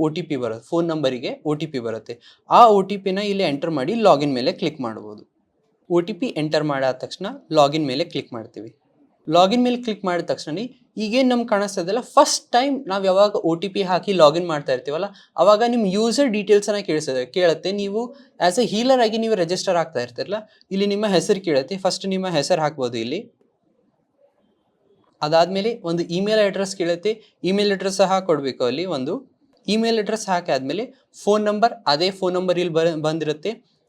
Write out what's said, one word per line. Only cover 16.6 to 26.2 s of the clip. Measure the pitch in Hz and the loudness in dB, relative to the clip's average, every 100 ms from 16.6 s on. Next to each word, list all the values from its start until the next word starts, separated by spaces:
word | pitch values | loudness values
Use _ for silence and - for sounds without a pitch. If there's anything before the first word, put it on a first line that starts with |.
| 214 208 | 2 -4
ಕೇಳಿಸ್ತದೆ, | 196 156 147 131 127 | -2 -2 -2 -4 -4
ಕೇಳುತ್ತೆ. | 185 175 156 180 | 0 2 2 -2
ನೀವು | 202 196 214 240 - - - | -4 -4 -4 -6 -10 -16 -2
as | 175 214 | 0 2
a | 214 | 0
healer | 214 254 254 | 0 2 4
ಆಗಿ | 220 220 | 2 0
ನೀವು | 226 | -2
ರಿಜಿಸ್ಟರ್ | 202 165 185 196 170 | 0 0 -2 -2 -2
ಆಗ್ತಾ | 160 123 | -2 -4
ಇರ್ತೀರಲ್ಲ, | 123 - 131 160 - _ - | -8 -8 -8 -8 -10 _ -8
ಇಲ್ಲಿ | 190 202 | -2 -2
ನಿಮ್ಮ | 202 214 | 0 2
ಹೆಸರು | 175 196 196 | 2 2 -2
ಕೇಳುತ್ತೆ. | 175 135 135 190 | 2 0 0 -2
ಫಸ್ಟ್ | 185 180 196 | -2 -2 -4
ನಿಮ್ಮ | 190 185 | -4 -2
ಹೆಸರು | 175 - 170 | -2 0 0
ಹಾಕ್ಬೋದು | 151 143 123 120 | 0 -2 -4 -4
ಇಲ್ಲಿ. | 113 180 - _ _ _ _ _ _ _ _ _ _ _ _ _ _ _ _ _ _ - | -6 -6 -10 _ _ _ _ _ _ _ _ _ _ _ _ _ _ _ _ _ _ -6
ಅದಾದ್ಮೇಲೆ | 151 165 175 190 220 233 | 2 4 4 0 -4 -4
ಒಂದು | 170 170 170 | -4 -2 -2
ಇಮೇಲ್ | 175 | -2